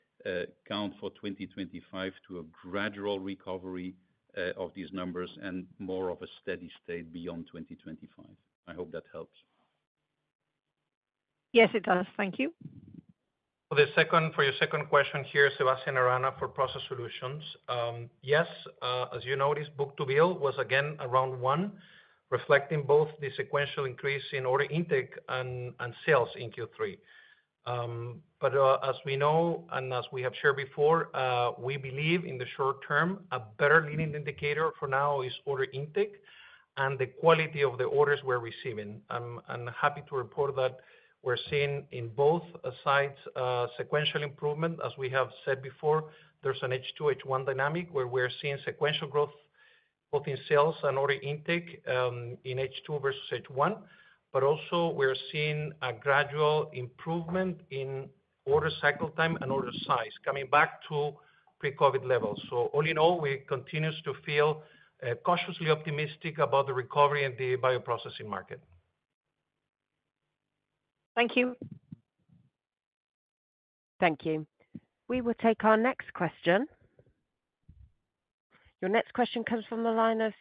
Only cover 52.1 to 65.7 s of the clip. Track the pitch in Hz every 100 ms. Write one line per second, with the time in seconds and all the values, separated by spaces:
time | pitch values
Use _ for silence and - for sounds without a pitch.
52.1 | 120 120 123 131 127 135 - - 147 135
53.1 | 135 - - - 131 156 214 - - -
54.1 | _ _ 135 135 156 - 175 170 143 135
55.1 | 131 - 156 151 151 151 - 127 117 143
56.1 | 139 147 147 151 151 151 127 123 - -
57.1 | 170 165 185 190 160 - 135 135 135 135
58.1 | - _ _ - 151 156 - 147 143 -
59.1 | - 165 165 131 135 123 120 - 131 110
60.1 | - - 139 131 143 156 - - 151 147
61.1 | 147 _ _ _ _ 151 - 139 131 123
62.1 | 123 110 101 - - - 143 156 156 165
63.1 | 175 147 131 - 135 123 156 156 156 -
64.1 | 131 - 147 151 151 - - _ _ 127
65.1 | 117 - 175 - 170 160